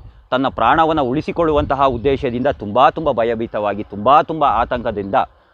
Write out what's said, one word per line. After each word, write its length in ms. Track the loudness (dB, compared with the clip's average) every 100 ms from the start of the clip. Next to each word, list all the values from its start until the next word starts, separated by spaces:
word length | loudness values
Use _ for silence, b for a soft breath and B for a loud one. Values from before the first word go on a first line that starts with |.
| b b -4
ತನ್ನ 160 | -2 -2
ಪ್ರಾಣವನ್ನ 540 | 0 2 4 2 2
ಉಳಿಸಿಕೊಳ್ಳುವಂತಹ 840 | 0 -2 -4 -2 0 0 0 0 0
ಉದ್ದೇಶದಿಂದ 600 | 2 -2 0 -2 -2 -2
ತುಂಬಾ, 420 | -4 -2 4 4
ತುಂಬಾ 220 | 2 -4
ಭಯಭೀತವಾಗಿ, 720 | 0 0 -2 -4 -4 -4 -4
ತುಂಬಾ, 380 | -8 -2 4 4
ತುಂಬಾ 260 | 2 0 0
ಆತಂಕದಿಂದ 680 | 0 -2 -4 -4 -6 -2 -2 -2 b b